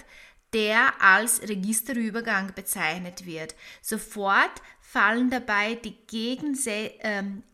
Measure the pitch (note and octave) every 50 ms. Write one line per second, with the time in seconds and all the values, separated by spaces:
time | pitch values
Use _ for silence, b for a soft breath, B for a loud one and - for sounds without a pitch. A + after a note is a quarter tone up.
0 | - B B B B B B B _ _ - A3 G#3+ G#3+ G#3+ A#3 B3+ C4+ - -
1 | - G3 F#3+ G3+ A3+ A#3+ - - - G#3+ G#3 F#3+ F#3 G#3+ A3 A3 - - B3+ A#3+
2 | A3+ G#3+ G3 A#3 A#3 A#3 G#3 F#3+ G3 F#3+ - - G3 - - G3 E3 D#3 E3+ F3+
3 | F3+ F3+ F3+ - F#3 F3+ D#3+ D#3+ D#3+ D#3 - B B B B B - - A3 G3+
4 | - - - G#3 G3 G3 G3 A#3+ D#4 E4+ - - B B B B - - - A#3+
5 | G3+ G#3 A3+ A#3+ B3+ B3 B3+ B3 B3 A3 G#3 G3+ G#3 A3 A#3 A#3 - G#3 - -
6 | _ - G#3+ A3+ A3 A#3+ C4 C4 D4+ D4 C4+ C4 - A3+ G#3 G#3+ G#3+ - - -
7 | - A3 G#3 G3 G3 G3+ G3 G3+ - _